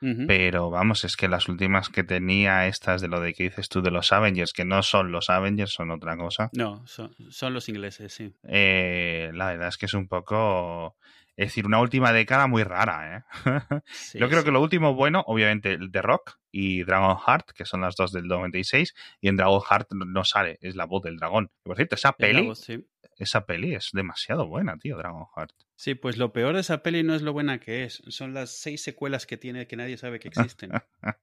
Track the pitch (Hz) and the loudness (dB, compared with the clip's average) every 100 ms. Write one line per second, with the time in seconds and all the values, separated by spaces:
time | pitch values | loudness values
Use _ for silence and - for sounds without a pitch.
0 | 135 120 147 95 92 90 87 87 104 107 | -6 -2 2 4 4 2 0 2 4 4
1 | - - 92 90 - 87 95 95 95 - | 0 -2 0 0 0 0 2 2 0 -2
2 | 85 92 92 95 101 95 92 95 - 92 | 0 0 2 2 4 4 2 0 -2 0
3 | 90 87 85 - 90 - 90 92 90 87 | 0 -2 -2 -2 -4 -4 -4 0 0 2
4 | - 98 107 90 85 - 90 98 101 101 | 4 6 6 2 -2 -2 0 2 4 2
5 | 92 85 - 92 98 104 101 - 82 82 | 2 -2 2 2 2 0 -2 -4 -6 -6
6 | 82 82 87 - 113 120 113 104 120 - | -6 -6 -6 -6 -6 -4 -6 -6 -18 -18
7 | 110 - 113 - 131 127 117 107 101 - | -18 -18 -20 -10 -6 -6 -8 -10 -10 -12
8 | 104 - 104 - - 101 98 92 90 90 | -18 -14 -16 -16 0 4 6 4 2 0
9 | 87 82 80 85 95 85 87 - 104 101 | -2 -4 -6 -6 -4 -4 -6 -6 -4 -4
10 | 95 90 - 107 107 92 87 85 82 _ | -2 -6 -2 0 2 0 -2 -6 -10 _
11 | _ _ _ - 101 - 101 110 123 131 | _ _ _ -4 -4 -2 2 4 4 4
12 | 127 113 110 131 135 117 98 90 107 80 | 4 4 4 4 4 2 2 0 0 0
13 | 78 95 - - 135 135 - 143 - - | -6 -12 -14 -4 -2 -2 -2 -6 -8 -16
14 | - - 123 160 147 135 156 180 156 131 | -12 -2 2 4 4 4 4 4 4 4
15 | 139 180 - 110 107 104 104 85 92 95 | 2 2 0 2 4 2 0 -4 -2 -2
16 | 101 139 - - _ 98 95 92 87 95 | 2 2 0 -20 _ -2 0 0 2 4
17 | 95 92 - 147 - - - 92 92 92 | 6 4 4 2 0 -14 -6 -2 -2 0
18 | 92 92 87 90 90 90 92 135 170 - | 0 0 -2 -2 -2 -4 0 0 0 -6
19 | - - 98 98 95 98 - 101 101 98 | -20 -2 2 4 6 6 4 2 2 -8
20 | 92 92 92 104 90 73 90 92 85 95 | -4 -2 0 0 0 -4 -10 -8 -4 -4
21 | 87 82 80 104 98 _ 87 90 - 101 | -4 -6 -2 0 -2 _ -10 -4 -2 2
22 | 139 - 107 127 113 110 - 117 - _ | 0 2 4 4 2 -4 -12 -12 -12 _
23 | _ - 101 113 98 85 143 117 - 98 | _ -10 -2 -2 -2 -4 -4 -6 -4 -4
24 | 95 - - 151 101 - 190 80 - 98 | -4 -6 -6 -4 -4 -4 -4 -6 -8 -8
25 | 87 82 78 - 78 _ _ _ - 131 | -10 -12 -14 -12 -12 _ _ _ -6 -4
26 | 131 113 123 117 127 185 180 156 170 170 | -4 -2 -2 0 0 0 -2 -2 -2 0
27 | 160 160 151 147 147 127 - 117 123 - | 0 0 -2 -2 -2 -4 -6 -8 -8 -12
28 | - - 131 135 123 - 156 147 - 131 | -14 -14 -12 -10 -10 -10 -12 -10 -10 -8
29 | 139 135 - 117 123 123 120 117 123 120 | -6 -6 -6 -12 -10 -12 -10 -10 -10 -10
30 | 123 117 - - 117 - 95 - _ _ | -10 -12 -8 -2 -2 -4 -8 -8 _ _
31 | 101 - | -10 -10